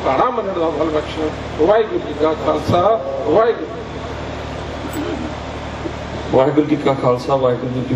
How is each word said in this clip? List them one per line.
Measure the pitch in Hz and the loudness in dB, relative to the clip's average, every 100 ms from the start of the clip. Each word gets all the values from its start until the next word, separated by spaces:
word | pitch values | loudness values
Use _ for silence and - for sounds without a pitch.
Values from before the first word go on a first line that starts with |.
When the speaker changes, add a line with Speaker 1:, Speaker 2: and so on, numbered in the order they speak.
| - | 0
Speaker 1:
ਭਾਣਾ | 131 254 | 2 2
ਮੰਨਣ | 240 196 175 | 0 -2 0
ਦਾ | 160 | 0
ਬਲ | 151 160 | 0 0
ਬਖਸ਼ਣ। | 151 147 156 156 - - - 165 | 0 -2 -4 -4 -4 -6 2 4
ਵਾਹਿਗੁਰੂ | 214 214 - - | 4 2 -2 -4
ਜੀ | 147 | 0
ਕਾ | 156 156 156 | 0 2 0
ਖਾਲਸਾ, | 151 - 175 196 220 - - 151 | 0 2 4 4 2 0 -4 2
ਵਾਹਿਗੁਰੂ | 175 233 202 151 | 4 4 2 -4
ਜੀ | - | -8
ਕੀ | - - - - - - - - - - - | -10 -10 -8 -8 -8 -8 -8 -8 -8 -8 -8
ਫਤਿਹ। | - 294 247 240 - - - - - - - - - - 131 | -6 -4 -4 -6 -8 -8 -8 -8 -8 -8 -8 -8 -8 0 4
Speaker 2:
ਵਾਹਿਗੁਰੂ | 135 147 147 | 4 4 4
ਜੀ | 143 | 2
ਕਾ | 143 | 2
ਖਾਲਸਾ, | 135 131 123 - 135 | 2 2 2 2 2
ਵਾਹਿਗੁਰੂ | 127 120 127 | 2 2 -2
ਜੀ | 127 | -4
ਕੀ | 123 | 0